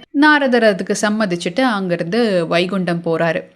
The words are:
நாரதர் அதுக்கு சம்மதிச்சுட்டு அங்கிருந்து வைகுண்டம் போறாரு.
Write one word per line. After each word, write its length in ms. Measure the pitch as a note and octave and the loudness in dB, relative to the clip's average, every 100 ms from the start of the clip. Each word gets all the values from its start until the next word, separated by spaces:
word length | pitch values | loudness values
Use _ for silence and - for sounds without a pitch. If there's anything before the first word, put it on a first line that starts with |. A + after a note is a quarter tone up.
| - | -4
நாரதர் 520 | C#4 D4+ D4 C#4 A#3+ | 2 4 4 2 2
அதுக்கு 320 | A3+ F#3+ G3 G3+ | 2 2 -2 -2
சம்மதிச்சுட்டு 600 | G#3+ G#3+ G#3+ F3 F3+ F3 | -2 -2 -2 -2 -4 -2
அங்கிருந்து 840 | C4 G3+ F#3 E3+ E3+ A3 A#3 F3+ E3 | -2 -2 -2 -2 -2 0 0 0 0
வைகுண்டம் 540 | E3+ F3+ G3 F3+ E3+ | 0 0 -2 -2 -4
போறாரு. 380 | E3+ D#3+ E3 - - | -2 -2 0 -2 -8